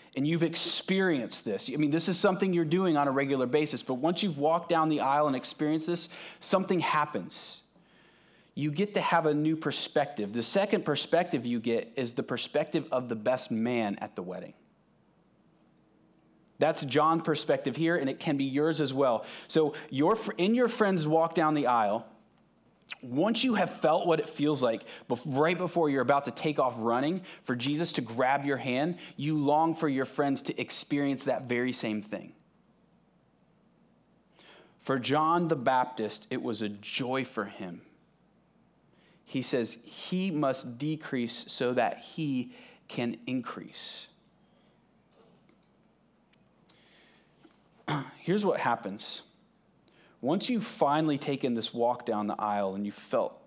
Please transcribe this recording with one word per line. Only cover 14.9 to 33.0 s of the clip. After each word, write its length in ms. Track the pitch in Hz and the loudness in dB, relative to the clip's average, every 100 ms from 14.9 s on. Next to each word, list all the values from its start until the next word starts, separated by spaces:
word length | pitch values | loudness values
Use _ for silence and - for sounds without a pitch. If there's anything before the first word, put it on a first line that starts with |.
| _ _ _ _ _ _ _ _ _ _ _ _ _ _ _ _ - | _ _ _ _ _ _ _ _ _ _ _ _ _ _ _ _ 0
That's 260 | 151 160 | 0 0
John's 380 | 143 139 156 165 | 0 4 4 4
perspective 520 | 160 151 - 139 135 | 2 0 2 0 0
here, 220 | 123 165 175 | 0 0 2
and 140 | 135 | 0
it 100 | - | -2
can 160 | - 139 | -2 0
be 80 | |
yours 380 | 139 135 156 151 | 0 2 2 2
as 100 | 139 | 0
well. 320 | 131 135 110 - - - | 2 2 2 -2 -14 0
So 240 | 160 147 - - | 2 2 0 -4
your 260 | 131 160 | 2 2
fr-, 180 | 220 - - | 2 -2 0
in 180 | 190 | 2
your 140 | 240 240 | 4 2
friend's 400 | - 208 185 151 | 4 2 2 2
walk 260 | 160 165 | 2 2
down 200 | 170 156 | 2 2
the 140 | 151 123 | 2 2
aisle, 380 | 120 104 113 - - _ _ _ _ _ _ - - | 4 2 0 -4 -20 _ _ _ _ _ _ -20 -16
once 420 | 123 131 202 226 | -4 0 2 2
you 120 | 262 | 2
have 260 | 202 170 - | 2 0 2
felt 260 | 156 165 175 | 2 4 4
what 140 | 160 | 2
it 80 | 151 | 0
feels 340 | - 147 139 | -2 0 2
like 220 | 123 110 - - - | 2 0 -6 -12 -6
bef-, 140 | 120 | -4
right 320 | 156 131 160 175 | -2 2 2 2
before 320 | 180 170 156 | 0 2 2
you're 140 | 135 | 4
about 240 | 123 143 135 | 4 4 2
to 40 | |
take 280 | - 156 147 | -2 -2 2
off 160 | 127 117 | 0 0
running 460 | 113 120 147 185 180 - | 2 2 2 -2 -6 -10
for 120 | - 123 | -6 -4
Jesus 360 | 131 147 165 | -2 -2 -2
to 80 | - | -4
grab 420 | 113 113 127 139 | -4 0 2 2
your 140 | 139 131 | 0 -2
hand, 400 | 127 127 160 175 - - | 0 0 0 -2 -10 -6
you 220 | 147 156 | -2 2
long 360 | 143 151 165 | 4 4 4
for 140 | 160 151 | 2 0
your 160 | 135 | 0
friends 380 | 131 - 143 131 | 0 0 0 0
to 180 | - 135 | -4 -6
experience 640 | 127 - - 143 139 131 | -6 -6 -2 0 0 0
that 200 | 131 120 | -2 -2
very 280 | 127 120 127 | 0 0 0
same 300 | 120 117 107 | -2 -2 -4
thing. 320 | 101 98 80 - _ _ _ _ _ _ | -4 -10 -12 -20 _ _ _ _ _ _